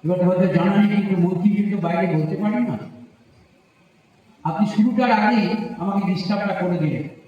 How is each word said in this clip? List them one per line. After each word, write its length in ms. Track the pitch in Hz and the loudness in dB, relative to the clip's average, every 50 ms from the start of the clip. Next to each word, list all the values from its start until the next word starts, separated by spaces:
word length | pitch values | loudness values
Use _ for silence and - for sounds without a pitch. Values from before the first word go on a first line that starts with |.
| - | -2
এবার 160 | 156 180 180 180 | -2 0 2 2
হয়তো 220 | 180 185 180 190 180 - | 2 4 4 2 2 2
জানা 200 | 170 180 196 196 | 2 2 4 4
নেই, 100 | 208 208 | 4 2
কিন্তু 280 | 202 208 202 - 190 190 175 | 4 2 0 0 0 0 2
মন্ত্রী 280 | 170 180 180 175 196 208 | 2 0 0 2 2 2
কিন্তু 280 | 202 202 - - 202 | 2 2 0 -2 -2
বাইরে 280 | 180 165 170 170 170 185 175 156 | -2 -2 -2 0 0 0 0 0
বলতে 200 | 156 151 151 - | 0 -2 -2 -4
পারেন 280 | - 208 214 226 247 240 | -2 -2 -2 0 -2 -2
না। 140 | - 120 - - - - - - - _ _ _ _ _ _ _ _ _ _ _ _ _ _ _ _ _ _ _ _ _ _ _ _ _ _ - | -4 -4 -8 -10 -14 -18 -20 -20 -20 _ _ _ _ _ _ _ _ _ _ _ _ _ _ _ _ _ _ _ _ _ _ _ _ _ _ -8
আপনি 220 | 170 - - 208 | -8 -2 0 -2
শুরুটার 440 | 208 - - 220 247 - 254 247 240 | 0 2 2 2 2 2 2 2 2
আগেই 340 | 226 214 208 214 233 220 180 175 214 - - - - | 2 2 2 2 2 2 2 0 -2 -4 -6 -8 -8
আমাকে 240 | - 190 196 196 202 185 | -6 -6 -2 -2 -2 0
ডিস্টার্বটা 480 | 175 185 - - - 208 202 202 196 170 - | 0 -2 -2 -2 -2 -4 -2 -2 -4 -4 -4
করে 160 | 180 180 175 | -2 -2 -2
দিলেন। 260 | 156 156 147 131 120 - - - - - | 0 -2 -2 -2 -4 -8 -10 -14 -18 -20